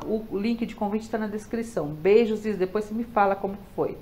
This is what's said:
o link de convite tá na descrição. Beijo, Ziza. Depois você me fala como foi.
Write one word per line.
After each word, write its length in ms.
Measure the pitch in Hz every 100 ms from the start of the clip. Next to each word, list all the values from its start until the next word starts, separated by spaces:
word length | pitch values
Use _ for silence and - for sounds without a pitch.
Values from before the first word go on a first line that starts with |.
| 147
o 320 | 214 - 190
link 280 | 220 233 220
de 80 |
convite 360 | - 208 220 220
tá 80 | 220
na 100 | 214
descrição. 600 | 214 - 233 233 180 147
Beijo, 500 | 151 180 220 220 214
Ziza. 200 | 214 190
Depois 280 | 185 208 208
você 80 |
me 100 | 220
fala 320 | 233 208 196 196
como 220 | 196 202 - -
foi. 220 | 139 -